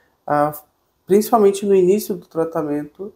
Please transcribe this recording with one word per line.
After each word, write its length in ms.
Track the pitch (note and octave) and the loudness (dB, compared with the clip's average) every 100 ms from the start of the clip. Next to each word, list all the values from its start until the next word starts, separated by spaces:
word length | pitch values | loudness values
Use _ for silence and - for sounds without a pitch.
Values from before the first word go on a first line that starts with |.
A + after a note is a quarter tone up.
| _ _ - | _ _ -4
a, 260 | D3 D3 D3+ - _ _ _ - | -2 -2 -4 -16 _ _ _ 0
principalmente 580 | G3 G#3+ A#3 G3+ G3 G#3 | 0 2 2 2 2 2
no 80 | |
início 400 | G3 F3+ G#3 - | 2 4 2 -2
do 140 | F#3 - | -10 -8
tratamento, 880 | E3 E3 E3 D3+ D3 D3 - G3 | -6 -4 -4 -6 -6 -8 -14 -18